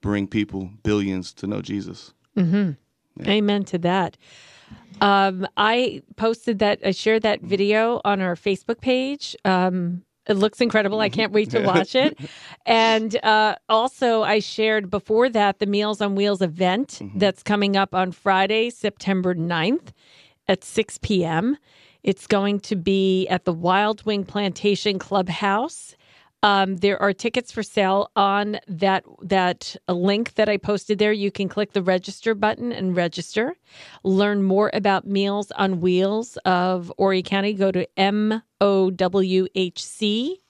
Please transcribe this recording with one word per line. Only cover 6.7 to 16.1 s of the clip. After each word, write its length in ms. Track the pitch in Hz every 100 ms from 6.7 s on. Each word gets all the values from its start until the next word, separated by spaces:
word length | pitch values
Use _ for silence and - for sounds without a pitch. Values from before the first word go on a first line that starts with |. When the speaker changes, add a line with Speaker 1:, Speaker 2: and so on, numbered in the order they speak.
| 208 -
Speaker 2:
I 60 |
shared 300 | 185 - 220
that 180 | 220 208
video 600 | 175 190 202 214 226 240 202
on 160 | 202
our 140 | 185 175
Facebook 460 | - 190 - 233
page. 540 | - 254 262 285 - - 202
Um, 580 | 185 185 185 175 175 - _ -
it 60 |
looks 260 | 202 214 -
incredible. 400 | 240 220 202 214
I 80 | 214
can't 220 | 220 220
wait 200 | 214 214
to 80 | 233
Speaker 1:
<laughs> 20 |
Yeah. 40 | 202
Speaker 2:
watch 280 | 185 190 262
it. 220 | 285 - 143 - - - -
And, 500 | 226 226 220 220 202
uh, 320 | - 214 214 - _
also, 540 | 220 247 - 247 226
I 160 | 214 214
shared 500 | 202 - 220 220 196
before 400 | 196 - 220 254
that 300 | 226 208 190
the 60 | 202
Meals 340 | 202 208 214
on 140 | 208